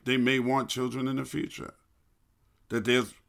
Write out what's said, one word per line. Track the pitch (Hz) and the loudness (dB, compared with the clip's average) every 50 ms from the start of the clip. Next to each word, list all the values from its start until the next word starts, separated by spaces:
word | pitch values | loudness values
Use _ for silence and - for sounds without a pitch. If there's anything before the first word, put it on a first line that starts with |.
| _ | _
they | 123 127 131 | 0 2 4
may | 120 127 135 131 | 4 4 4 2
want | 120 123 131 135 123 110 | 2 2 2 0 0 -2
children | - 127 127 127 117 135 131 131 | -4 -4 -4 -4 -4 -4 -4 -2
in | 131 | -2
the | 135 131 | -4 -6
future. | 127 - - - - - - - - - _ _ _ _ _ _ _ _ _ _ _ _ _ _ _ _ _ _ _ | -6 -6 -6 -6 -6 -8 -12 -12 -14 -14 _ _ _ _ _ _ _ _ _ _ _ _ _ _ _ _ _ _ _
That | 117 117 104 | -4 -2 2
there's, | 123 120 127 117 - - - _ | 4 4 4 2 0 -6 -16 _